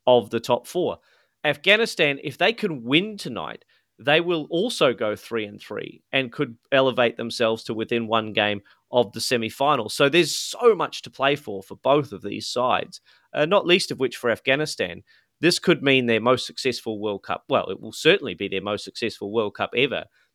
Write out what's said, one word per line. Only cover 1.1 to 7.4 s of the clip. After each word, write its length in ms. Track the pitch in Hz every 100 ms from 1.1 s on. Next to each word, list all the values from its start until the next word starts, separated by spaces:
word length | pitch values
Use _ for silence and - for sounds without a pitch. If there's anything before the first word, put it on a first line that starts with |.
| _ _ _ 151
Afghanistan, 760 | 143 - 214 226 - 156 139
if 140 | 151 -
they 160 | 180
can 320 | 233 208 147 113
win 320 | 147 208 208
tonight, 480 | 165 107 73 53 _ _ _ _ 113
they 160 | 156
will 260 | 175 170 143
also 420 | 165 233 - 151
go 240 | 120 110 104
three 280 | - 117 104
and 160 | 104
three 420 | - 104 - - _
and 200 | 135 131
could 240 | - 139 117 _
elevate 460 | 135 135 120 120 117
themselves 480 | 120 -